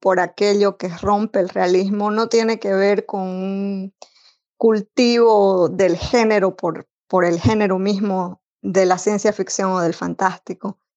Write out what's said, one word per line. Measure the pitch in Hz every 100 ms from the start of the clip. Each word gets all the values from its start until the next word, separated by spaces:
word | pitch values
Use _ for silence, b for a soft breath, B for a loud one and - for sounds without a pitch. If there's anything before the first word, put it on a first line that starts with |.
por | 190 180
aquello | 175 - 208 202 202 190
que | 185
rompe | 170 202 208 214 208
el | 185
realismo | 196 180 185 196 208 208
no | 214 226
tiene | 233 226 220
que | 208
ver | 190 196 202
con | - 202
un | 190 185 190 196 196 196 190 - b b b b _ _
cultivo | 233 214 202 - 240 233 233 214 196 185 165
del | 185 185 175
género | - 247 220 208 190 185
por, | 175 160 - _ _
por | 185 175
el | 170
género | 220 214 208 190
mismo | 196 196 202 185 180 - _ _
de | 196 185 185
la | 180
ciencia | 208 208 214
ficción | 202 190 - 190
o | 185
del | 170
fantástico, | 165 175 160 190 180 - 185 202 - _